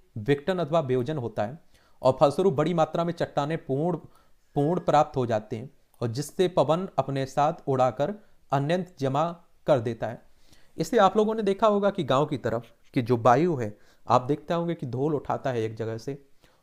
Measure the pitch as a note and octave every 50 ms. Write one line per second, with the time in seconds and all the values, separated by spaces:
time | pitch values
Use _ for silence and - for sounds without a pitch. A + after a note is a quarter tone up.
0 | _ _ - A3 G#3 C#3 C#3+ - - G3 F#3 F3+ E3 C#3 D#3+ E3 D3+ B2+ C3 B2+
1 | A#2+ C#3 D#3 C#3+ A#2+ A2 - A2+ G#2 G#2+ D3+ - _ - _ _ _ _ - -
2 | - C3 B2+ - D#3 C#3+ C#3+ - F#3 G3 C#3+ C#3+ D#3 F3 F3+ D#3+ D#3 - - E3+
3 | E3+ F3 E3+ - D3 - - D3+ C#3+ D3+ D#3+ D#3+ - - C3 C3+ D#3 F3+ E3+ -
4 | - - _ _ _ _ - _ _ _ - D3 C#3+ D#3 F3+ F#3 F3+ - D3 D3
5 | D3+ - - C3+ B2 A#2 A2+ G#2+ - - - A2 B2+ - _ _ _ _ _ -
6 | A#2+ A#2 A2+ C#3 C#3+ - - - F#3 F3 F3+ E3 C#3+ C#3+ D#3+ F3 F#3+ F#3 - -
7 | - - C#3 C3+ C3+ C3+ - D3+ C#3+ D#3 E3 - - C#3+ C3 B2+ B2+ B2+ B2 -
8 | C#3+ E3+ G#3 - - - - _ _ - C3+ C#3 C#3 D3 F3 F#3 F3 - - -
9 | C3 C3 C3+ D3 D#3+ E3+ F3 - - _ _ _ - - D3+ B2 A2 A#2+ A2+ -
10 | - A2 A#2+ - - - - _ - - - - - - - - E3 - B3+ A3+
11 | G3 F#3+ G3 G#3+ G#3 G#3+ A3+ A3+ G#3+ G3 G3 G3+ A3+ G#3+ G#3 G3+ G3+ G3+ G3+ -
12 | D3+ B2 C3 C3+ D3+ D3 D3+ A#2+ - A2+ G#2+ B2 - - _ _ _ - - C#3
13 | A#2+ A2+ B2+ A2+ A2 B2+ A#2+ C3+ E3+ F3+ D#3+ B2+ A#2 G#2 G2+ _ - - _ _
14 | - - A2+ B2+ B2 B2+ D3 D3+ - - F3 E3+ E3+ E3+ E3 E3+ D#3 B2 A2+ B2
15 | C#3+ D#3+ D3+ C3 - - A#2 A#2 - C3+ B2 A#2 A2 A2+ A2 A2 A2 A2 A2+ A2+
16 | - C#3 C#3 - - _ - - _ _ _ _